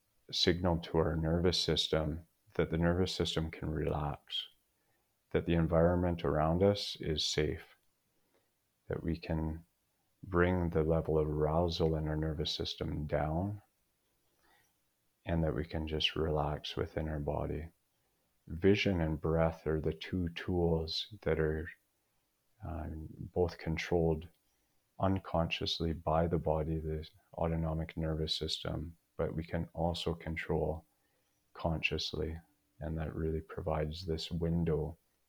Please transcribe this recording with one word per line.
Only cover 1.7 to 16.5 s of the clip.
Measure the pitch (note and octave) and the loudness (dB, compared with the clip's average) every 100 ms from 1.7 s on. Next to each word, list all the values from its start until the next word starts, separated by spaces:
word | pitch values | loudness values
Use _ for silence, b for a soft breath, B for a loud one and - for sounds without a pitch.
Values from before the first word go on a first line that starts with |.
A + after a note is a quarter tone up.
| D#2+ - D#2 D2+ D#2+ - _ _ - | 0 2 0 0 -4 -8 _ _ -2
that | D#2+ | 0
the | E2 | 2
nervous | E2+ F2 F#2 - | 4 4 2 0
system | E2+ - E2 | -2 0 -2
can | E2 E2 | -4 -4
relax, | D#2 D2+ D2+ D2 - - - - _ _ _ _ _ _ _ _ | -2 0 0 -2 -4 -8 -8 -8 _ _ _ _ _ _ _ _
that | - E2+ | -2 2
the | E2+ | 2
environment | E2 E2+ E2+ F2 F2+ E2+ - | 4 6 6 4 2 0 0
around | D2+ D#2 F2 | 2 4 4
us | G2 G#2 - - | 4 4 -2 -6
is | D2 D2+ - | -4 -2 0
safe, | - D2+ E2 - _ _ _ _ _ _ _ _ _ _ _ - | 0 0 -2 -10 _ _ _ _ _ _ _ _ _ _ _ -6
that | D#2+ E2 | -4 -2
we | E2 | -4
can | - E2 D#2+ D#2+ - _ _ _ _ _ - | -2 -2 -2 -4 -10 _ _ _ _ _ -2
bring | E2+ F2+ F2+ E2+ | 2 4 4 2
the | E2 | 2
level | D#2 E2 D#2 D#2 | 4 2 2 2
of | D2+ | 2
arousal | D2+ D2+ D#2 F2 E2 D#2+ D#2 | 2 2 2 2 2 2 2
in | D#2 | 0
our | D#2 | -2
nervous | D#2 D2+ D#2 | -2 -2 -4
system | - E2 - D#2+ D2+ D2 | -4 -6 -6 -6 -4 -2
down, | D2+ D2+ D#2+ G2 G#2 - _ _ _ _ _ _ _ b b b b _ _ _ _ - | -2 0 0 -2 -4 -12 _ _ _ _ _ _ _ b b b b _ _ _ _ -2
and | E2+ D#2+ | 0 0
that | - | 0
we | D#2+ | -4
can | E2 D#2 | -4 -4
just | D#2 - - | -2 -2 0
relax | D#2 D2+ D2 | 0 0 0